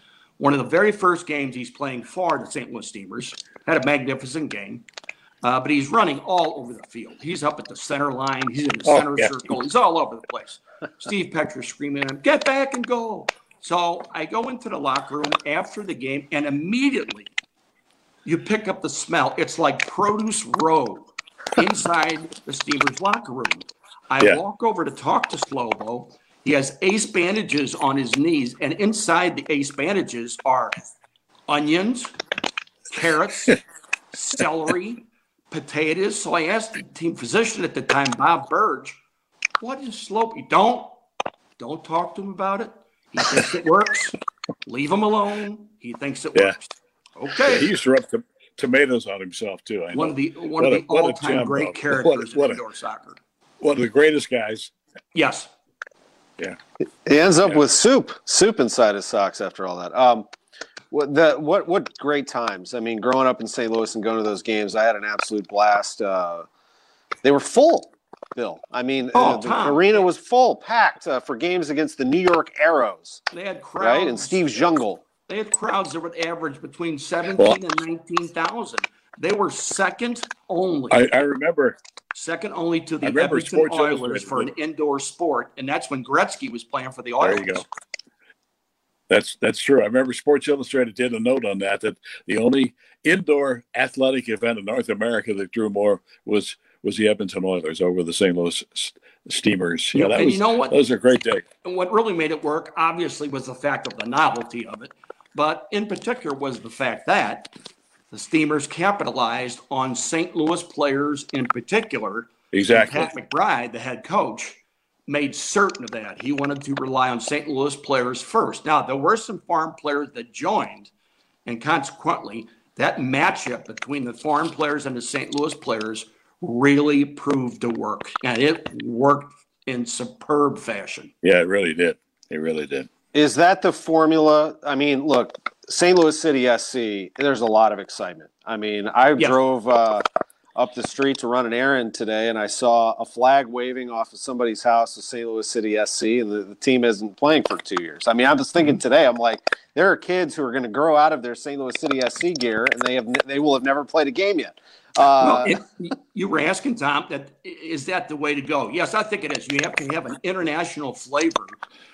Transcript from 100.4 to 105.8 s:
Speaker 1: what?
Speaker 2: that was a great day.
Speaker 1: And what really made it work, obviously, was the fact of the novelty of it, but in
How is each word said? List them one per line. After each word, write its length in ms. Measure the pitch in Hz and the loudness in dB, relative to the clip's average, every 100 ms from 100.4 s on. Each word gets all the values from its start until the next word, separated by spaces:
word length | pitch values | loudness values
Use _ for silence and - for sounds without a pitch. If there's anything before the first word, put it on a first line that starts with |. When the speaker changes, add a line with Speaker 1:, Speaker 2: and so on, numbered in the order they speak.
| 220 | 2
Speaker 1:
what? 160 | 233 262 | 2 2
Speaker 2:
that 60 | 143 | 4
was 140 | 123 | 4
a 60 | 110 | 4
great 260 | 127 123 | 4 4
day. 200 | 117 101 - _ | 2 -2 -4 _
Speaker 1:
And 120 | 180 180 | -8 -4
what 160 | 180 | 0
really 220 | 214 226 | 0 0
made 180 | 170 156 | 0 -2
it 100 | 156 | -2
work, 300 | 151 156 160 - | -4 -4 -6 -2
obviously, 520 | 165 170 156 - 147 | -2 0 -6 -6 -8
was 180 | 135 131 | -8 -10
the 80 | |
fact 320 | - 143 131 123 | -4 -4 -2 -6
of 100 | - | -10
the 80 | 117 | -2
novelty 600 | 139 147 120 113 120 104 | 2 2 0 -8 -10 -12
of 160 | 107 | -14
it, 80 | 135 _ - - _ 147 | -18 _ -20 -20 _ -2
but 320 | 151 160 - | 0 -2 -4
in 160 | 208 | -6